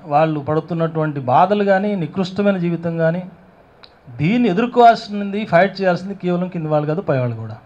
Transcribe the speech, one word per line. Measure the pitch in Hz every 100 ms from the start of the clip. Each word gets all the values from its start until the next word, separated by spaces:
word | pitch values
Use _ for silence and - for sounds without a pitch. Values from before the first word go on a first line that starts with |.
వాళ్ళు | 170 147 160 151
పడుతున్నటువంటి | 139 156 160 170 165 160 156 139
బాధలు | 123 139 185 208
కానీ, | 202 190 208
నికృష్టమైన | 196 156 196 180 - 202 190
జీవితం | 170 165 170 165
కానీ, | 160 175 185 - - _ _ _ - _ - 120
దీన్ని | 151 240 240
ఎదుర్కోవాల్సింది, | 180 247 240 233 220 208 208 202 202 220
ఫైట్ | 170 190 190
చేయాల్సింది | 190 175 190
కేవలం | 190 180 175 180
కింది | 175 156
వాళ్ళు | 151 151
కాదు, | 151
పైవాళ్ళు | 143 139 123 110
కూడా. | 110 113